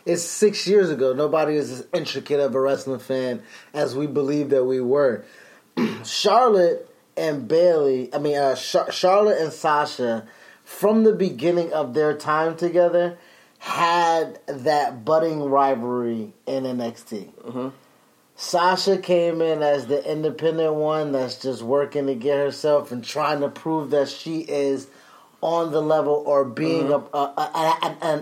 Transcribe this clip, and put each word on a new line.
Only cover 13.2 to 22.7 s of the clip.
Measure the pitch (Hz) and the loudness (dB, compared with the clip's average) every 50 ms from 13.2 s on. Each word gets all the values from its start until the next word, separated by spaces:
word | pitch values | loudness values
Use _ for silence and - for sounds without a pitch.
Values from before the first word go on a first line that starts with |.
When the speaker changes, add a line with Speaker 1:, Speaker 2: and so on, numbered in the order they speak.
| - - - - _ _ _ - | -18 -20 -20 -20 _ _ _ -14
Speaker 1:
had | - - - 143 170 170 170 175 170 165 170 165 156 147 - - _ | -10 -6 -4 0 0 2 2 2 2 2 2 2 0 -4 -6 -12 _
that | - 143 135 120 156 147 147 147 143 131 123 107 | -12 -10 -4 -2 0 2 2 0 -2 -4 -6 -2
budding | 127 156 160 165 165 156 151 143 | 2 2 2 2 2 -2 -2 -2
rivalry | 139 135 139 139 139 135 117 117 123 123 123 120 120 117 113 107 104 - _ - | 2 2 4 4 4 2 0 -2 -4 -2 -2 -2 -2 -4 -4 -6 -10 -14 _ -10
in | - 135 135 131 | -8 -6 -4 -4
N | 131 127 123 | -4 -4 -4
X | 120 117 117 - - | -6 -6 -8 -12 -14
T. | - - 107 190 - - - - | -12 -12 -12 -12 -14 -18 -20 -16
Speaker 2:
Mm-hmm. | 120 123 127 127 135 135 - _ _ _ _ _ _ _ _ _ _ _ | -12 -10 -8 -8 -8 -10 -14 _ _ _ _ _ _ _ _ _ _ _
Speaker 1:
Sasha | - - - - 175 170 185 180 185 - 196 190 185 | -14 -8 -2 0 2 2 2 2 2 2 0 0 0
came | 185 - 180 175 170 170 165 165 | 0 2 2 2 2 2 0 0
in | 165 160 160 151 147 | 0 0 0 0 2
as | 147 147 143 123 | 2 2 0 0
the | 113 143 143 131 151 | -2 -2 -2 -2 -4
independent | 151 151 156 156 135 - 151 165 160 165 160 156 156 | -4 -2 -2 -4 -2 -2 -2 -2 0 0 0 0 0
one | 151 151 151 156 156 151 147 139 | 0 0 0 0 0 -2 -2 -2
that's | 135 131 123 120 - | -2 -2 -4 -6 -6
just | - 135 123 110 117 | -6 -6 -6 -4 -2
working | 117 135 143 143 139 - 147 139 135 | 0 0 0 0 0 -2 -4 -2 -2
to | 135 | -2
get | 117 113 143 143 | -2 0 0 0
herself | 139 143 139 139 - - 151 | 0 0 -2 -2 -2 0 2